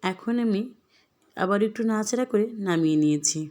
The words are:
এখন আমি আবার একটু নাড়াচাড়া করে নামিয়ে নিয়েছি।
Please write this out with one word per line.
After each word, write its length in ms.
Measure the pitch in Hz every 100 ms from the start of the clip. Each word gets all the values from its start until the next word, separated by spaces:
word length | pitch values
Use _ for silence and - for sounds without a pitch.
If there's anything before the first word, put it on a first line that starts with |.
এখন 300 | 185 185 - 240
আমি 220 | 233 196 247 - _ _ _ _ _ -
আবার 220 | 185 202
একটু 180 | 214 220
নাড়াচাড়া 420 | 226 214 214 247 254
করে 200 | 214 214 233
নামিয়ে 380 | 196 165 160 156
নিয়েছি। 420 | 151 151 143 156 151